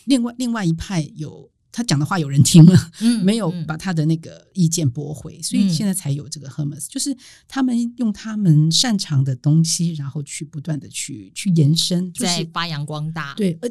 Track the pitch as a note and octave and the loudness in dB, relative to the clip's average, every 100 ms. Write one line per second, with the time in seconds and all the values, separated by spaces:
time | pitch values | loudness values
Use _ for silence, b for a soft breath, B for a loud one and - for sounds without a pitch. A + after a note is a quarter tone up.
0 | - C4+ A#3+ - B3+ A#3 F#3 E3 - F#3 | 0 0 0 -4 -4 -2 0 -2 -4 -6
1 | D3 - D3+ D#2+ - _ _ - - C#3 | -6 -8 -14 -14 -20 _ _ -8 -2 0
2 | D3 F#3+ C#3+ C#3 B2+ F3 D#3+ F#3 - - | 0 -2 0 2 6 10 10 10 4 -2
3 | A3 A#3 F#3 A3+ F#3+ F3 D#3 D#3+ F#3+ E3+ | 0 2 2 0 0 -4 -6 -8 -4 -2
4 | D3+ E3 E3 E2 _ - E3 E3 D3+ A#2+ | 0 -2 -4 -20 _ -2 0 0 -2 -4
5 | C#3+ D3+ - - E3 - G3 D#3+ G#3 F#3 | -8 -10 -14 -14 -4 0 0 0 -2 -4
6 | C#3+ C#3+ D3 - C3+ B2+ D3 - - C4+ | -4 -6 -8 -14 -12 -8 -6 -8 -10 -6
7 | C#4+ C4 B B B - C4 A#3 A#3+ A#3+ | -6 -6 B B B -4 0 0 -2 -2
8 | A#3 G3+ A3 G#3+ G3 D3+ D#3 E3 B3+ G3+ | -4 -4 -8 -2 4 4 4 2 0 -2
9 | - C#3+ C3+ B2+ D3 D#3 E3 - E3+ D#3+ | 0 0 0 -2 2 2 2 0 -4 -4
10 | C#3+ D3+ C#3+ - D#3 D3+ D3 D3+ G#2 - | -8 -10 -12 -12 -14 -12 -8 -8 -10 -12
11 | - B2+ F#2+ - G#3 F#3+ B3+ E3 - F3+ | -12 -12 -16 -8 0 4 4 4 0 -2
12 | F3+ E3+ - E3+ E3 E3 E3+ D3+ D3 D3+ | -4 -4 -4 -2 -4 -6 -6 -6 -8 -6
13 | D3+ D#3+ C#3+ C#3 G3 E3 A#3+ | -8 -8 -8 -2 -2 -2 -6